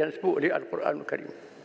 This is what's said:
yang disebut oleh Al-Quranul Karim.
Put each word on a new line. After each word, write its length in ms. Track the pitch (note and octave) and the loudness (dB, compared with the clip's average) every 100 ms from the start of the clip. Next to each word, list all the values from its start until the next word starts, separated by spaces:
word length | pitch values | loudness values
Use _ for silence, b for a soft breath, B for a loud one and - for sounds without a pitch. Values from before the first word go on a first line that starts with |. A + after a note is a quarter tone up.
yang 80 | D#3+ | 0
disebut 240 | - F#3+ | 2 2
oleh 180 | E3 D#3 | 4 4
Al-Quranul 500 | F3 - E3 E3+ D3 | 2 0 0 0 0
Karim. 240 | - - - - - - | -2 -4 -6 -14 -16 -18